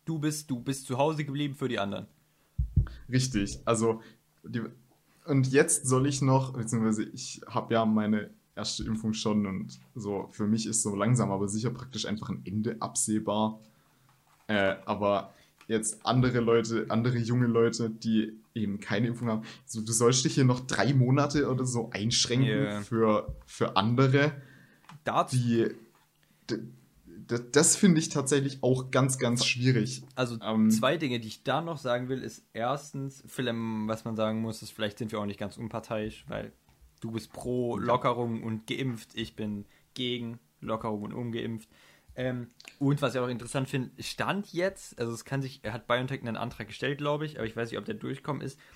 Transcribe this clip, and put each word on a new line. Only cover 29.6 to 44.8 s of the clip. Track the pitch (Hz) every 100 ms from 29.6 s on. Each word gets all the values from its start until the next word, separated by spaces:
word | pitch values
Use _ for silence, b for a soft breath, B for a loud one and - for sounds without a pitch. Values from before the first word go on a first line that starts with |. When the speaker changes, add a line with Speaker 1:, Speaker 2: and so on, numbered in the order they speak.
| 127 117 104 - -
Speaker 1:
Also, | - 127 113
Speaker 2:
Ähm, | 104 110 110
Speaker 1:
zwei | 110 127 165
Dinge, | 151 120
die | 110
ich | -
da | - 131
noch | 165 156
sagen | 127 123 127
will, | 131
ist | 117 - _
erstens, | 110 120 147 - 139 135 135 -
vielleicht, | - 123 117
was | 113 110 107 110
man | 120 110
sagen | 110 110
muss, | 113 113
ist, | 110
vielleicht | - 107 104
sind | 110
wir | 110
auch | 101
nicht | 101
ganz | 104 -
unparteiisch, | 113 110 - 110 110 - -
weil | 107 110 - _ _ - _
du | 113
bist | 110 -
pro | - 123 123 120 117
Speaker 2:
Ja. |
Speaker 1:
Lockerung | 120 120 131 120 120 113
und | 113 110 -
geimpft, | 117 131 113 -
ich | - 110 -
bin | 107 104 101 b _
gegen | - 123 123 117 120 _ _
Lockerung | 120 110 113 104
und | 104
ungeimpft. | 120 120 113 113 113 - b b b b -
Ähm, | 127 123 117 - - -
und | 139 143
was | 131
ich | 127
auch | 123
interessant | 120 120 139 135
finde, | 135 123 -
Stand | - - 113 185 202
jetzt, | 165 185 190